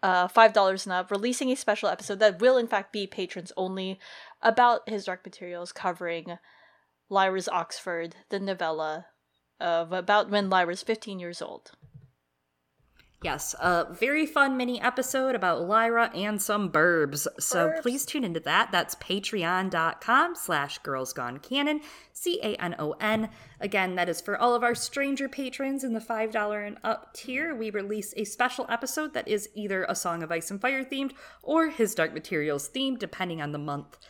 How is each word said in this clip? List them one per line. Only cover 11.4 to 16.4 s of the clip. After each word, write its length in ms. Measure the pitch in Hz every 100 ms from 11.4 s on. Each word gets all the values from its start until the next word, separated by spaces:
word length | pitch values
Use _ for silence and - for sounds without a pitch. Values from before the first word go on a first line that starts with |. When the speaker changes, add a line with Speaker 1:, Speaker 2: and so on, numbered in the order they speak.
Speaker 1:
old. 300 | - - - - - - - _ _ _ _ _ _ _ _ _ _ _
Speaker 2:
Yes, 320 | 175 143 - -
a 240 | 165 170 165
very 360 | 165 247 294 311
fun 300 | 302 277 262
mini 240 | 247 247
episode 540 | 240 247 254 262 262
about 280 | 240 185 156
Lyra 460 | 175 214 226 233 226
and 260 | 226 202 208